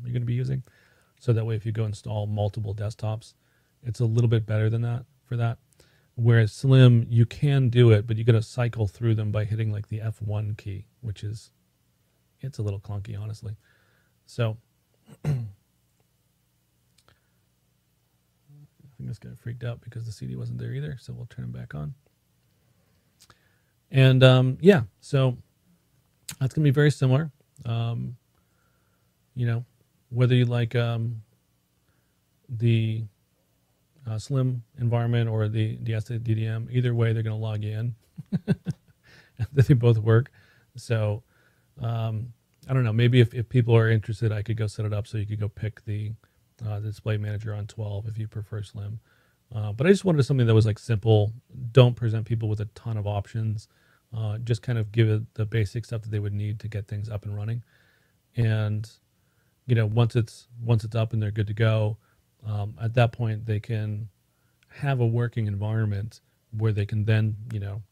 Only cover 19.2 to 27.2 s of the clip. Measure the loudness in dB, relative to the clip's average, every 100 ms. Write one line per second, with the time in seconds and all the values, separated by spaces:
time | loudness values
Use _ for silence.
19.2 | -16 -16 -14 -10 -10 -10 -14 -14 -12 -12
20.2 | -12 -10 -10 -10 -10 -10 -10 -12 -14 -16
21.2 | -14 -12 -12 -12 -12 -10 -10 -12 _ _
22.2 | _ _ _ _ _ _ _ _ _ _
23.2 | _ _ _ _ _ _ _ 4 6 8
24.2 | 8 6 4 4 6 6 2 _ -4 0
25.2 | 0 -2 -10 _ _ _ _ _ _ _
26.2 | -20 -6 -4 2 2 4 2 2 2 2